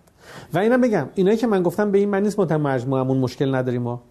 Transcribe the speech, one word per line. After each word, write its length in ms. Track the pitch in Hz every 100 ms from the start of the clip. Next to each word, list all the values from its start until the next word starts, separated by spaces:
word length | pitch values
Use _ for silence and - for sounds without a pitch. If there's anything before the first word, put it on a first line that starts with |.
| _ _ - - -
و 60 | 165
اینم 220 | 220 254
بگم، 280 | 247 196 131 -
اینایی 220 | 185 220
که 100 | 240
من 160 | 190
گفتم 280 | 175 175 208
به 60 | 196
این 120 | 202
معنی 140 | 196
نیست 160 | 208 202
ما 60 | 165
در 120 | 156
مجموعمون 600 | 143 131 127 135 131 131
مشکل 380 | 127 - 135 131
نداریم، 260 | 127 123
ما، 200 | 120 120 -